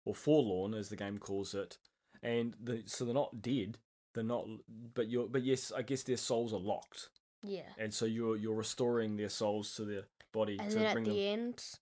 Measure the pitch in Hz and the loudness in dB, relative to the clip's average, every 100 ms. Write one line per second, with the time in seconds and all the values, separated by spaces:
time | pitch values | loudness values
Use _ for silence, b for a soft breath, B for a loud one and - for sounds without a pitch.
0 | - 101 - 156 117 92 98 110 101 101 | -6 -2 6 6 6 2 0 -2 -6 -6
1 | 101 101 - 98 95 98 92 - b b | -4 -6 -4 -4 -2 -4 -6 -10 b b
2 | b b 120 117 117 107 117 117 101 - | b b -2 0 0 -4 -6 -4 -4 -4
3 | 120 127 147 123 110 131 98 117 _ _ | 0 0 0 -2 0 0 0 -6 _ _
4 | _ 117 113 120 110 110 - 113 117 117 | _ -4 0 0 -2 -10 -14 -16 -8 -2
5 | 110 120 113 131 127 127 - 107 113 135 | 0 2 2 2 4 2 2 -4 -2 -2
6 | - 120 - 117 117 107 95 - - - | 0 0 2 2 2 0 0 -2 -4 -14
7 | - _ _ _ 202 190 143 - 107 104 | -16 _ _ _ -8 -8 -8 -6 -4 0
8 | 113 110 113 110 110 110 107 - 123 120 | 0 2 2 2 2 0 0 2 4 4
9 | 110 104 104 - 107 104 101 - 104 101 | 2 0 -2 0 2 2 -2 -4 -4 -4
10 | 98 _ - 110 107 104 208 214 220 226 | -8 _ -6 0 2 0 0 2 2 2
11 | 220 208 202 214 240 240 - - | 2 2 0 0 -4 -6 -10 -12